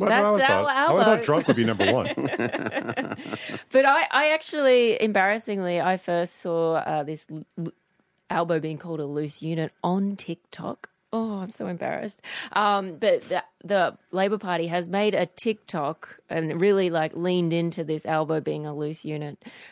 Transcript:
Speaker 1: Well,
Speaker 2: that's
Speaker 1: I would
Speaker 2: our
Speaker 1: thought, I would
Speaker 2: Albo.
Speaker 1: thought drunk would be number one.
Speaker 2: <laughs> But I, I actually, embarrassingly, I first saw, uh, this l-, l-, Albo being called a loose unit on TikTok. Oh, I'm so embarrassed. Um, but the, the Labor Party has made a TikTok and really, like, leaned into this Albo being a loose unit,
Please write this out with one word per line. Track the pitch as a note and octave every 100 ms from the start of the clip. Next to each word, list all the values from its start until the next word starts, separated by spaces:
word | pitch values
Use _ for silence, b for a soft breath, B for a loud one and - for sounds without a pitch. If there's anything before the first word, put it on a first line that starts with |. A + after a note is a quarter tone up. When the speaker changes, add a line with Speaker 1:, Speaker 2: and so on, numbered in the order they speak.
Speaker 1:
Well, | G3
Speaker 2:
that's | A#3
Speaker 1:
I | G#3
would | G#3
Speaker 2:
our | C4+
Speaker 1:
thought, | D4 D4
I | C4 D#4
would | F#3
Speaker 2:
Albo. | A3 G#3+
Speaker 1:
thought |
drunk | - D3+ -
would | A#2
be |
number | A2+ G#2 -
one. | B2 -
Speaker 2:
<laughs> | - - - A#2 - A2 - A#2+ - C4 - B B B B B
But | C4 C4+
I, | D4+ -
I | C4 D4+
actually, | D#4 - D4+ C4+ B3 A#3 -
embarrassingly, | A3 G#3 F#3+ A3 A3 G3 F3+ F3
I | E3+ F#3
first | - E3+ F3 -
saw, | F3+ E3 E3
uh, | D#3+ - D#3
this | C#3+ D#3 -
l-, | D#3 - -
l-, | E3 _ _ _ _ _ -
Albo | E3 E3+ E3
being | D#3 D3+
called | E3+ D#3
a | C#3+
loose | D3 D3+ -
unit | D#3 E3 D#3 -
on | F3 F#3+ G3 G3
TikTok. | - E3 _ - E3+ - - _ -
Oh, | A3+ A3+ G3
I'm | F#3
so | - G3+
embarrassed. | F3 - - G#3+ - B B B
Um, | G3+ G#3 G3+ F#3+ D#3+
but | G#3+ F3 -
the, | F#3 - _
the | E3+ G3+ E3 - _
Labor | F#3 G3 G#3
Party | G3 E3+ E3+
has | F3 E3+
made | G3 G#3+
a | G3 F3
TikTok | - A3+ A3 - E3+ D3 D#3+ - - -
and | D#3+ D#3+ E3
really, | G3+ G3 F3+
like, | E3 D#3 -
leaned | F3+ F3+ E3+
into | E3+ E3+ E3+
this | D3+ D#3 -
Albo | D#3 D#3 D#3
being | D3+ D3+ D3+
a |
loose | D3 D3 D#3+
unit, | D3+ D3+ D3 - B B B